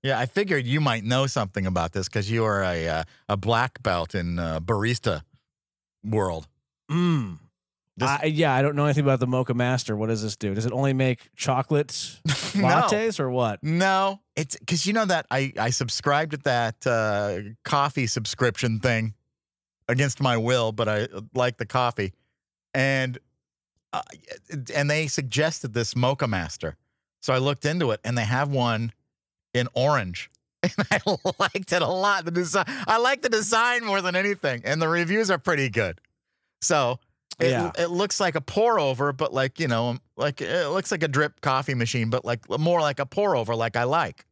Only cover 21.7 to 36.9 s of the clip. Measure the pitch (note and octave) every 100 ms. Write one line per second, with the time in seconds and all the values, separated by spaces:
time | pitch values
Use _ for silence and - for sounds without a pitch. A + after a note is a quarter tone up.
21.7 | C3 B2 - F#2+ - _ _ _ _ _
22.7 | C3+ C3+ C3+ B2+ B2 _ _ _ _ _
23.7 | _ _ - - - - - _ D#3+ B2
24.7 | D3+ C#3+ D3+ D#3 - C3 C#3 D#3 D#3+ B2+
25.7 | A2+ A2+ B2 B2 C3+ B2+ G2+ D#2+ - D#2+
26.7 | D2+ _ _ _ _ - B2+ C3+ C#3 D3
27.7 | E3+ C#3+ G#2+ - A#2+ G#2 B2+ C#3+ C#3 A#2+
28.7 | A2 A#2 - _ _ _ _ _ B2 B2
29.7 | - C3+ C#3+ F#2 F2+ - _ _ _ F3+
30.7 | - D3+ G#3 - F#3+ F#3+ - G3 G3+ F#3
31.7 | F#3 D#3 F#3 G3+ G3 E3 E3+ F3 F#3+ -
32.7 | C4+ G#3+ A3+ A#3+ C4+ C4 A3 G3+ A3+ A#3+
33.7 | B3 A3+ G3 F#3 F3+ G3+ G3+ D3 A#2+ A#2
34.7 | D3+ D#3+ E3+ E3+ G#3 G#3+ F3 - D3+ C3+
35.7 | A2 G2 D#2+ _ _ _ _ _ _ -
36.7 | D#3 B2